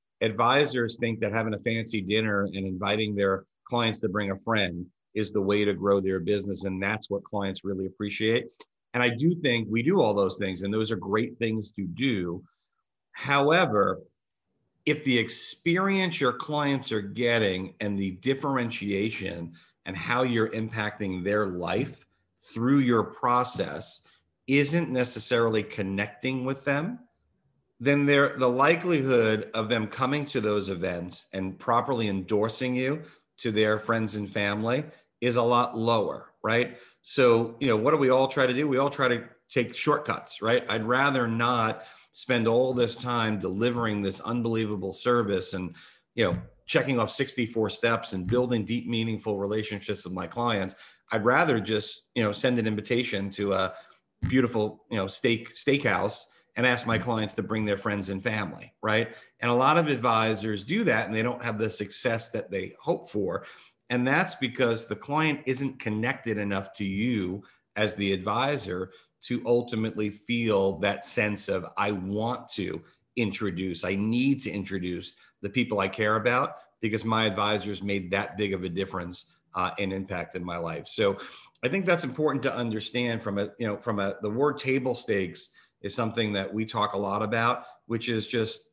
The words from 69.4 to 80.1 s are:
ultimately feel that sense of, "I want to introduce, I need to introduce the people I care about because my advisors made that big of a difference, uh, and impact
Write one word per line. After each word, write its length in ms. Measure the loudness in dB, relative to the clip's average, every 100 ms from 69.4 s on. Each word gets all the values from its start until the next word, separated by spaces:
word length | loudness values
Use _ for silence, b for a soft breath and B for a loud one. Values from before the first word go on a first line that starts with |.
| 2
ultimately 640 | 2 2 -2 -2 -2 -4
feel 680 | -4 -4 0 2 4 2 2
that 260 | 0 0 -2
sense 420 | 0 0 0 -2
of, 160 | -4 -4 -4
"I 160 | -2
want 540 | -2 -4 -2 -2 -4 -6
to 340 | -6 -6 -6 -12 b _ -2
introduce, 680 | -2 0 -4 -2 -4 -4
I 120 | -2 0
need 460 | 0 2 2 0
to 100 | -2
introduce 640 | -6 -6 -4 -4 -6 -8 -16 b b
the 80 | -6
people 300 | -2 0 0
I 80 | 0
care 300 | 0 2 2
about 400 | 2 2 0 -4 B _
because 220 | -2 -2
my 220 | 0 0 2
advisors 560 | 0 0 0 -2 -6
made 300 | -4 -4 -2
that 260 | -2 -2 -2
big 160 | -2
of 100 | -2
a 60 | -4
difference, 580 | -4 -4 -6 -8 -10 -14 b _ -4
uh, 160 | -2 -2
and 120 | -4
impact 440 | -4 -4